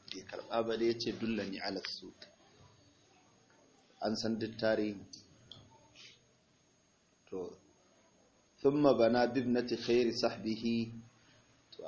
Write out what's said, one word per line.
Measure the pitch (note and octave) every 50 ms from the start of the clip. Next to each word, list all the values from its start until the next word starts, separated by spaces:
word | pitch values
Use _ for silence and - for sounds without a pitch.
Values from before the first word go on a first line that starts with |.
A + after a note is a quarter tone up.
| - - -
bai | F#2 F2+
karɓa | - - - - - A2+ A#2 A2+
ba, | A2+ A2
dai | G#2+ A2+
ya | A#2 A#2 A#2
ce, | - A#2 G2+
"Dullani | F#2+ A2+ A2+ A2+ G#2 G2 F#2+ F#2+ F2+
ala | F2 G2+ G2 F#2 -
suq." | - - - F2+ - - _ - - _ _ _ _ - - - - _ _ _ _ _ _ _ _ _ _ _ _ _ _ _ _ _ _ _ _ _ _ _ _ _ -
An | - G#2+ A2
san | - - A2 A2+ G#2+
duk | A2+ A2 -
tarihi. | - A#2 A2 A2 G#2+ G#2+ G#2+ G2+ F#2+ G2 - - - - - - - - - - - - - - - - _ - - - - - _ _ _ _ _ _ _ _ _ _ _ _ _ _ _ _ _ _ _ _ _ _ _
To, | G2 F#2 F2 - - - _ _ _ _ _ _ _ _ _ _ _ _ _ _ _ _ _ _ _ _ -
"Thumma | C#3 C#3+ D3+ D3 C#3 B2
bana | A2+ A#2 A2+ A#2+ B2 A#2+
bibnati | A#2 A#2 C3+ A#2+ A#2+ A#2+ B2 A#2+ - A2+
khairi | - - A#2+ A#2 B2 B2 A2+ A2
sahbihi." | - - A2+ G2+ G2 G#2+ A2 A2 G#2 A2+ A#2 A#2 A#2 A2+ A2+ - - - - _ _ _ _ _ _ _ _ _ _ _ _ -
To, | - E2+